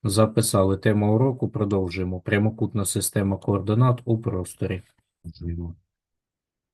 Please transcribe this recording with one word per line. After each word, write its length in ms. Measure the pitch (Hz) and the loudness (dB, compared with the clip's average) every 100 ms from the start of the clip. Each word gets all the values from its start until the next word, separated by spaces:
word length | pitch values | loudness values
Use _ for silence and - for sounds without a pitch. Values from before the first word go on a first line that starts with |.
Записали 720 | 107 98 110 - 107 104 95 95 | 0 2 4 4 0 2 2 2
тему 380 | 120 104 104 110 | 2 2 2 2
уроку, 340 | 131 127 107 | 2 0 -4
продовжуємо. 720 | 117 101 101 92 87 90 92 | -2 0 0 -2 -4 -6 -6
Прямокутна 640 | - 101 107 110 110 107 95 | -2 2 2 0 -4 -2 -2
система 520 | 104 95 - 98 95 | -2 -2 -2 0 -2
координат 640 | - 101 95 107 127 120 - | -2 -2 0 2 4 2 0
у 160 | 113 | -2
просторі. 640 | 117 98 90 - 95 92 - _ _ _ 85 - 85 85 85 85 _ _ _ _ _ _ _ _ _ | -2 -4 -8 -6 -6 -6 -10 _ _ _ -20 -12 -10 -8 -10 -12 _ _ _ _ _ _ _ _ _